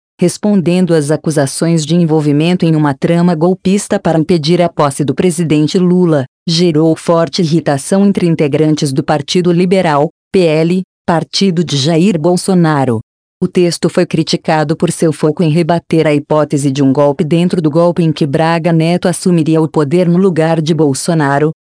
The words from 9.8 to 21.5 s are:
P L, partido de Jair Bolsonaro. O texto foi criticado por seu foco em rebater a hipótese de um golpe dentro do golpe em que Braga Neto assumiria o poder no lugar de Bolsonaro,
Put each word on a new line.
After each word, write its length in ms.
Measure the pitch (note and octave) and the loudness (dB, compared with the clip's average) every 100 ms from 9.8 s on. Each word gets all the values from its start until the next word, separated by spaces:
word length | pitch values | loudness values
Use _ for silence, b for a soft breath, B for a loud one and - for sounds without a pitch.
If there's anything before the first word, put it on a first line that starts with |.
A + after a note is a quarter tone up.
| F3 C#3+ D#3+ - _ | 2 0 -2 -6 _
P 100 | G3 | 0
L, 420 | E3+ D3+ E3+ F#3 - _ - | 2 2 0 -2 -4 _ -4
partido 580 | E3 D#3+ - G3 E3+ | -2 -2 -2 0 0
de 120 | D3+ C#3+ | -2 -2
Jair 420 | C#3 D#3+ G3 E3+ | 0 2 2 0
Bolsonaro. 800 | E3 F3+ - F#3 E3 D3 B2+ A2+ - _ _ _ | 0 -2 0 2 2 2 0 -2 -6 _ _ _
O 60 | F3+ | -4
texto 400 | F3+ F3 - E3+ | 0 0 0 -2
foi 180 | - F3 | -2 -2
criticado 680 | E3 D#3+ E3+ - D#3 D3 D#3 | -2 -2 -4 -2 0 0 -2
por 160 | E3+ | -4
seu 200 | - E3 | -2 -2
foco 300 | - D#3 D3+ | 0 -2 0
em 80 | E3 | 0
rebater 560 | D#3+ E3 E3+ - D#3+ D#3 | 0 0 -2 0 0 2
a 80 | |
hipótese 560 | D3 C#3+ D3+ D3 D3 C#3+ | 0 0 0 0 -2 -2
de 100 | C3+ | 0
um 120 | C3+ | 0
golpe 320 | C#3 C#3+ C#3+ | 2 0 0
dentro 360 | D3 E3+ F3 F3+ | -2 0 0 0
do 80 | D3+ | 0
golpe 280 | D#3+ F3 F3 | 2 0 0
em 120 | D#3+ | -2
que 120 | D3+ | 0
Braga 480 | D3+ D3 D#3+ E3+ E3+ | -2 0 0 0 0
Neto 360 | E3 D#3+ F3 F#3 | 0 2 0 -2
assumiria 520 | E3 F#3+ E3+ D#3 D#3+ | -2 0 0 2 0
o 60 | D#3 | 0
poder 420 | D#3+ C#3+ F3 F3 | 0 0 0 2
no 80 | F3 | 2
lugar 460 | G3 D#3+ D#3+ E3 | 2 0 0 0
de 100 | D3+ | 0
Bolsonaro, 800 | D#3 D3 C3+ - E3 C#3 C#3 D#3 | 0 0 0 -2 0 0 0 0